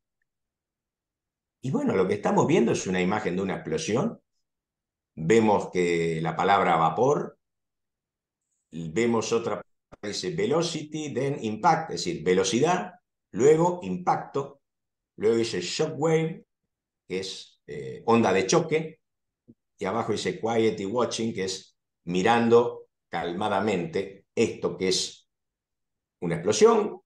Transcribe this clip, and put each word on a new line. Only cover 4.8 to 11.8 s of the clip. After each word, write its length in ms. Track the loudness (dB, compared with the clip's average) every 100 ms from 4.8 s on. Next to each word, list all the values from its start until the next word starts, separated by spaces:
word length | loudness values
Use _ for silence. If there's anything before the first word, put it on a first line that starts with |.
| _ _ _
Vemos 560 | -6 2 4 4 2 0
que 480 | -2 0 0 -2 -2
la 160 | -4 -2
palabra 400 | 2 2 4 2
vapor, 640 | 2 2 2 0 -4 -14 _ _ _ _ _ _ _ _ _ _ _ _ _
vemos 640 | -12 -6 -2 0 0 0
otra 280 | -2 -2 -6 -10 _ _ -14
que 80 | -10
dice 220 | -6 -4 -2
velocity, 760 | 0 0 -2 -6 -8 -10 -6
then 300 | -4 -4 -4
impact, 480 | -6 0 2 2